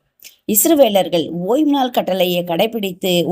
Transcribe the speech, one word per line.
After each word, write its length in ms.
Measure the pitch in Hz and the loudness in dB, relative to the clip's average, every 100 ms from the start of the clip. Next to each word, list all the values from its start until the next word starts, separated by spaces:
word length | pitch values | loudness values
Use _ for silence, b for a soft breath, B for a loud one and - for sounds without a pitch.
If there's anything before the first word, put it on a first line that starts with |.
| _ _ B B B | _ _ B B B
இஸ்ரவேலர்கள் 800 | 208 330 311 240 196 175 170 - | 0 2 4 4 2 0 -2 -2
ஓய்வு 400 | 170 185 262 294 | -4 -2 0 0
நாள் 200 | 285 254 | 0 -2
கட்டளையை 540 | 240 185 190 180 175 | -2 -2 0 0 -2
கடைபிடித்து 800 | 175 170 220 226 196 180 190 180 160 | -2 -2 -2 -2 -6 -4 0 0 0